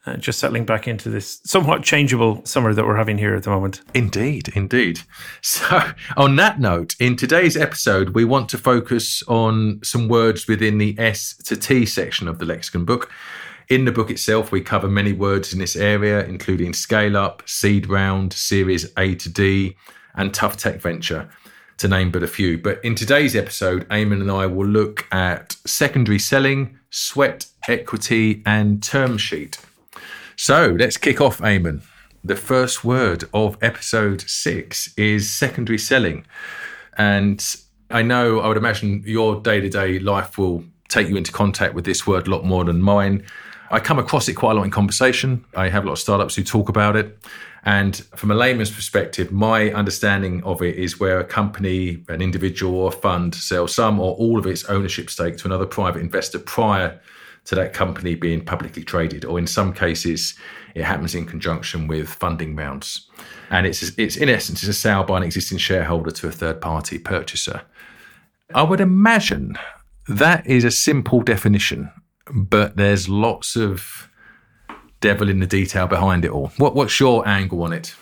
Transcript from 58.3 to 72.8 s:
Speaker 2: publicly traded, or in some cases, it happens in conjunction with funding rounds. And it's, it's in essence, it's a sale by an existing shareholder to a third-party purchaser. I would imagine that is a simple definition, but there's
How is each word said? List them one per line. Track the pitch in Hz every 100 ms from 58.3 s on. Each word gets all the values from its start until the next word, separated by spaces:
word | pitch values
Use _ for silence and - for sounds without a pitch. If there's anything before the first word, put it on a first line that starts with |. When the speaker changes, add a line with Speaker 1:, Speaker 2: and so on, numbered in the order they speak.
| 82
Speaker 2:
publicly | 80 87 - -
traded, | 80 87 82 73
or | 67 85
in | 85
some | - 98
cases, | 92 90 82 87 82 - - - - - 82
it |
happens | 80 90 85 87
in | 80
conjunction | 82 87 80 - 85 78
with | 78 78
funding | - 90 82 78
rounds. | 76 73 69 - - _ - - - -
And | 92 92
it's, | - 87 -
it's | 107 -
in | 147
essence, | 90 - -
it's | 104
a |
sale | 101 - 98
by | 90 92
an |
existing | 90 87 - 95
shareholder | - 92 80 85 78
to | - 80
a |
third-party | - 82 80 80 80 76 -
purchaser. | - 92 - - - - - _ - - - - _ _ _
I | 165
would | 156 185
imagine | 190 185 214 226 - - - - - - - - -
that | 104 151 170 -
is | 127
a | 120
simple | - - 147 113 123
definition, | 120 107 110 101 - - 71 - _ _ -
but | 123 98 107 104
there's | 92